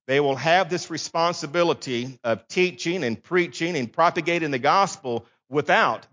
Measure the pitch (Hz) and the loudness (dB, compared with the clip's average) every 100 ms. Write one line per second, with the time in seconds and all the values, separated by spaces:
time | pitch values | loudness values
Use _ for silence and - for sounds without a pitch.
0 | - 135 143 135 147 175 180 175 - 156 | -2 0 2 0 2 4 2 -2 -6 -8
1 | - 170 170 170 156 170 170 139 - 120 | -6 -2 0 -2 -4 0 0 0 -4 -6
2 | 127 131 120 110 - 180 185 175 165 185 | -6 -6 -4 -4 -2 0 0 0 -4 -2
3 | 127 110 - 180 175 - 170 170 117 - | -2 -4 -2 -2 -2 -2 -4 -4 -4 2
4 | 170 170 165 170 160 135 139 180 196 - | 2 2 0 -2 0 0 2 4 2 -2
5 | 135 117 - _ _ 135 156 190 180 110 | -6 -6 -6 _ _ -2 2 4 4 0
6 | - | -6